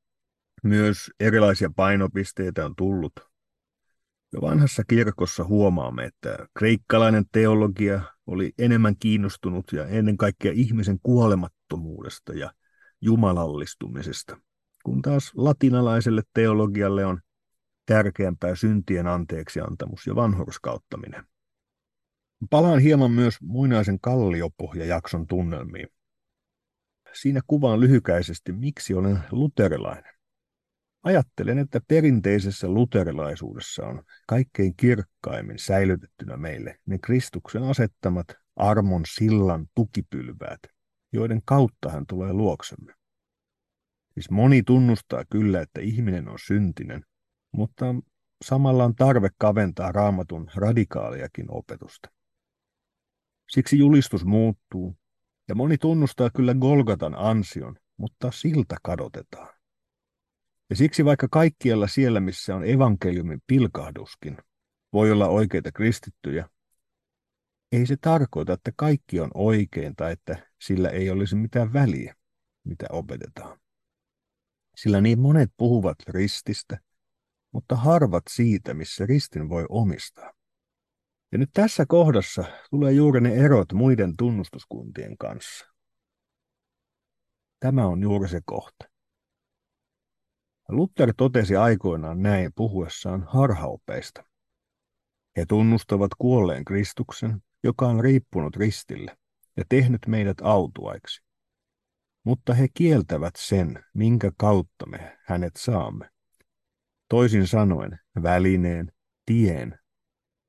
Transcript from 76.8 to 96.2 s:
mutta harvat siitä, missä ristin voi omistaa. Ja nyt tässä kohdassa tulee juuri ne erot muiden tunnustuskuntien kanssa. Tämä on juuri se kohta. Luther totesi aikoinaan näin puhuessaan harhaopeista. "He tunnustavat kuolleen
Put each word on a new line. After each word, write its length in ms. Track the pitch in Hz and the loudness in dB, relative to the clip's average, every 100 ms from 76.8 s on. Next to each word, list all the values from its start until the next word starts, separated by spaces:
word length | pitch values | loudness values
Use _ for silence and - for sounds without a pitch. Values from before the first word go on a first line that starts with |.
| _ _ _ _ _ _ _ | _ _ _ _ _ _ _
mutta 240 | 117 - 127 | -12 -6 -2
harvat 480 | 139 170 127 85 - | 2 4 2 0 -4
siitä, 440 | - 120 101 - | 0 2 0 -2
missä 320 | 73 78 - 101 | -10 -10 -6 0
ristin 420 | 143 - 80 78 | 0 -2 -8 -6
voi 180 | 85 82 | -6 -4
omistaa. 640 | 110 104 - - - - - _ _ _ _ _ _ _ _ _ | -2 -2 -4 -10 -20 -20 -20 _ _ _ _ _ _ _ _ _
Ja 60 | - | -4
nyt 120 | 135 | -2
tässä 320 | - 214 - 143 | 0 0 0 2
kohdassa 560 | 170 156 117 - - 92 - _ | 4 6 2 -2 -6 -10 -14 _
tulee 220 | 143 139 | -2 2
juuri 280 | 139 151 131 | 4 6 4
ne 140 | 120 | 2
erot 380 | 113 143 123 87 | 4 6 6 4
muiden 440 | 95 131 120 92 82 | 2 4 4 0 0
tunnustuskuntien 1000 | 120 107 87 - - 58 57 - 52 - | -2 -2 -6 -12 -16 -16 -14 -14 -14 -12
kanssa. 480 | 55 53 - - - _ _ _ _ _ _ _ _ _ _ _ _ _ _ _ _ _ _ _ | -12 -12 -16 -20 -20 _ _ _ _ _ _ _ _ _ _ _ _ _ _ _ _ _ _ _
Tämä 260 | 127 135 101 | 0 2 2
on 160 | 87 | 0
juuri 260 | 101 101 90 | 0 0 -2
se 120 | 87 | -6
kohta. 460 | - - - - - _ _ _ _ _ _ _ _ _ _ _ _ _ _ _ _ _ - | -8 -10 -12 -20 -20 _ _ _ _ _ _ _ _ _ _ _ _ _ _ _ _ _ -6
Luther 460 | 113 190 - 127 - | -2 -2 2 2 4
totesi 400 | 131 123 98 95 | 2 2 2 4
aikoinaan 640 | 117 104 95 82 78 87 | 4 2 0 -4 -6 -2
näin 300 | 101 98 85 | 0 0 -2
puhuessaan 720 | - 110 98 80 - 92 95 90 | -4 -4 -4 -8 -10 -8 -8 -2
harhaopeista. 960 | 131 139 90 71 - - - - - _ _ _ _ _ _ _ _ _ _ _ - | 2 2 0 -6 -12 -12 -12 -12 -20 _ _ _ _ _ _ _ _ _ _ _ -8
"He 100 | 85 | 0
tunnustavat 640 | 107 113 113 - 101 98 | 2 4 2 0 0 0
kuolleen 460 | - | 0